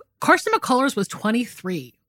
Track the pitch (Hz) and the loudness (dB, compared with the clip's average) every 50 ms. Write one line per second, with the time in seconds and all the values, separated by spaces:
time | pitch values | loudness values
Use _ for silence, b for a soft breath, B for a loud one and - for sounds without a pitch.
0 | - _ _ _ - - 349 370 - 427 440 - - - 254 247 269 277 - 208 | -20 _ _ _ 2 4 4 4 4 0 -2 0 0 0 2 2 2 0 0 -2
1 | 190 - - - - 214 220 240 240 - - - - 185 185 156 127 123 - _ | -4 -4 -6 -4 -2 -2 0 -2 -2 -4 -8 -10 -8 -6 -6 -6 -8 -10 -16 _
2 | _ | _